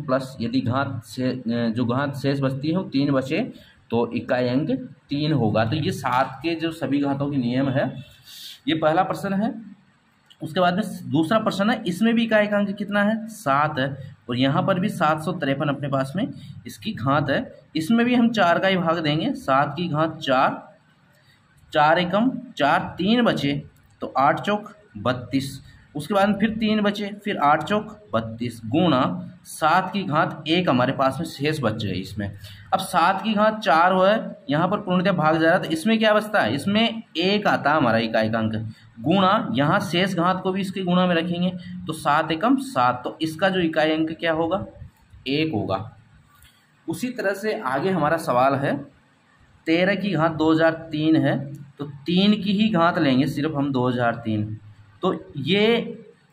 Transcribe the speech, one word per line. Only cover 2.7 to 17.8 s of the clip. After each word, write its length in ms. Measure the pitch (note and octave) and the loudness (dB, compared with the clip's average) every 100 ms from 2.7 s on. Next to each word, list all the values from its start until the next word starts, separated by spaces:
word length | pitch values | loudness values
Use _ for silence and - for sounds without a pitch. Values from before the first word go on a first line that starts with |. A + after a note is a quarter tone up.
| F3 | -2
वो 60 | |
तीन 260 | F#3+ C3+ C#3+ | -2 -2 2
बचे 280 | C3+ C3 E3 B3+ - - _ - | 0 0 -2 -4 -8 -20 _ -4
तो 200 | A#2 A#2 | -2 -2
इकाई 360 | A#2+ - B2+ B2 | -4 -2 0 0
अंक 220 | B2+ D#3 C4 - - - | 0 -2 -4 -6 -16 -8
तीन 220 | C#3+ D3+ | -4 0
होगा। 320 | C#3+ A2 A2 | 2 2 2
तो 120 | A2+ D#3 | 0 0
ये 160 | D3 | -2
सात 460 | - C3 B2 C3+ - | -2 0 0 0 -2
के 120 | E3 E3 | -4 -2
जो 140 | E3 | -4
सभी 280 | D#3+ C3 C#3+ | -4 -2 -2
घातों 300 | C#3 C#3 C#3+ | 0 -2 -2
के 60 | C#3+ | -2
नियम 320 | A#2+ B2+ C#3 | 0 0 0
है, 180 | B2+ G3+ - - - - - - - - | 0 -2 -6 -16 -20 -20 -20 -18 -10 -2
ये 80 | D#3 | 0
पहला 260 | D#3 E3 | 2 2
प्रश्न 280 | F#3+ - G3+ | 0 -2 -4
है। 180 | G3 A#3 - - - _ _ _ _ _ - | -2 -2 -4 -14 -20 _ _ _ _ _ -14
उसके 200 | D#3 D#3 | -6 0
बाद 160 | F3 F3 | 2 2
में 80 | - - B2 | -4 -6 -4
दूसरा 320 | C3+ D#3+ A3+ | 0 2 0
प्रश्न 300 | G#3+ F3+ G3+ | 0 0 0
है, 120 | B3+ | 0
इसमें 300 | F3+ F3 A3+ | -2 0 2
भी 100 | A3+ | 2
इकाई 220 | A3+ G#3+ G#3 | 2 2 2
का 100 | G#3 | 0
अंक 140 | G3+ | -2
कितना 300 | G3 G3+ G3+ | -4 -4 0
है, 240 | G3+ A3 - | 0 -2 -6
सात 500 | - - C#3 D3+ D3+ | -6 0 2 0 0
है 380 | C#3 C#3+ - - - | -4 -4 -14 -16 -6
और 80 | A#2+ | 0
यहाँ 260 | C3+ D#3+ | 0 2
पर 160 | F3+ F#3 | 0 0
भी 80 | G3+ | -2
सात 320 | - D#3 D#3 | 0 0 0
सौ 100 | F#3 | -2
तिरपन 340 | E3 C#3 C#3 D3 | -4 -2 -2 -2
अपने 200 | C3+ C#3+ | -2 -2
पास 240 | C3+ C3+ F#3 | -2 -2 -4
में 100 | C4 - - - - | -6 -6 -16 -18 -16
इसकी 260 | - - | -12 -10
घात 360 | G#3+ C3 C#3+ C3+ | -4 0 0 2
है। 160 | D#3 C4+ - - | -2 -4 -14 -8
इसमें 280 | D#3 | -6